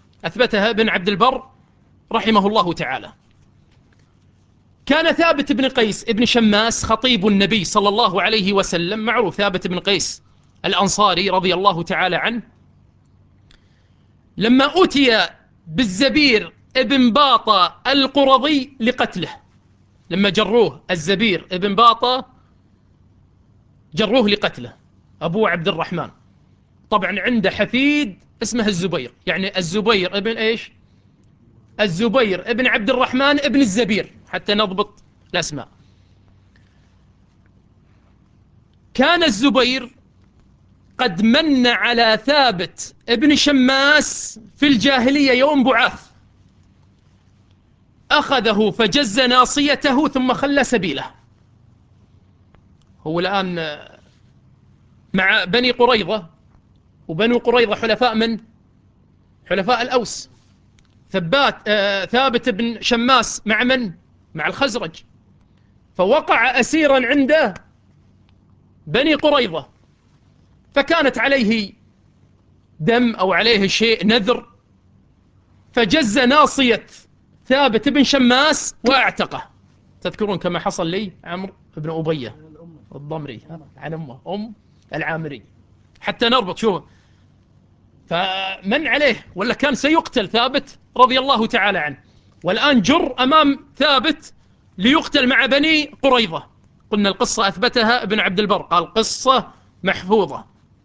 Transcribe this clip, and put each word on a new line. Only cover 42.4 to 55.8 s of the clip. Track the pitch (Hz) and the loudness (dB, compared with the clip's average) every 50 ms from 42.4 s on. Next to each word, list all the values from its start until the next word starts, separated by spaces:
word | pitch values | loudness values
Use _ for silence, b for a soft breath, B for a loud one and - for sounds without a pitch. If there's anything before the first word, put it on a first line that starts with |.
| 269 240 202 175 175 - - - - - - _ _ - | 2 2 0 -2 -6 -8 -10 -14 -18 -18 -18 _ _ -2
ابن | - 214 294 294 294 | -2 2 2 2 2
شماس | - - 285 294 262 254 254 269 269 277 285 302 302 - - - - - - - - - - - | 4 2 2 2 4 4 2 2 2 4 4 4 4 2 0 -6 -10 -12 -14 -16 -18 -20 -18 -6
في | - 277 302 | 0 2 2
الجاهلية | 269 208 - 285 277 254 226 262 277 294 277 269 | 2 4 2 2 2 2 2 2 2 2 2 2
يوم | 254 254 269 294 302 277 233 | 2 2 2 2 2 2 2
بعاث، | 262 240 226 254 - - - - _ _ _ _ _ _ _ _ _ _ _ _ _ _ _ _ _ _ _ _ _ _ _ _ _ _ _ _ _ _ _ _ _ _ _ _ _ _ _ _ - | 2 2 2 2 0 -2 -6 -18 _ _ _ _ _ _ _ _ _ _ _ _ _ _ _ _ _ _ _ _ _ _ _ _ _ _ _ _ _ _ _ _ _ _ _ _ _ _ _ _ -2
أخذه | 269 302 - - 277 254 196 226 208 202 220 202 | 0 0 0 0 0 0 0 0 2 2 2 0
فجز | 160 - 226 208 - 285 285 208 190 262 | 0 0 0 0 2 0 -2 0 0 0
ناصيته | 262 247 247 254 254 - - 285 285 294 269 269 - 294 254 269 311 262 | 2 2 4 4 4 2 2 0 0 0 0 0 0 0 0 2 0 0
ثم | - 262 254 254 240 | 0 0 0 0 -2
خلى | 170 277 285 285 285 247 | 0 0 0 0 0 0
سبيله. | - 247 220 175 175 131 131 127 - - _ _ _ _ _ _ _ _ _ _ _ _ _ _ _ _ _ _ _ _ _ _ _ _ _ _ _ _ _ _ _ _ _ _ _ _ _ - 156 | 0 0 -2 -2 -2 -6 -6 -8 -12 -16 _ _ _ _ _ _ _ _ _ _ _ _ _ _ _ _ _ _ _ _ _ _ _ _ _ _ _ _ _ _ _ _ _ _ _ _ _ -10 -6
هو | 160 175 | -4 -4
الآن | 180 185 202 196 185 180 175 170 160 156 147 147 - - - - _ _ _ _ _ _ _ _ _ _ _ _ _ _ _ _ _ _ _ _ _ _ - | -2 -2 -2 -2 -2 -4 -4 -6 -8 -8 -10 -12 -16 -20 -20 -20 _ _ _ _ _ _ _ _ _ _ _ _ _ _ _ _ _ _ _ _ _ _ -4
مع | 190 185 190 214 214 180 | -2 0 2 2 0 0
بني | 180 175 247 247 254 | 0 0 0 0 0
قريظة، | 240 247 | 0 2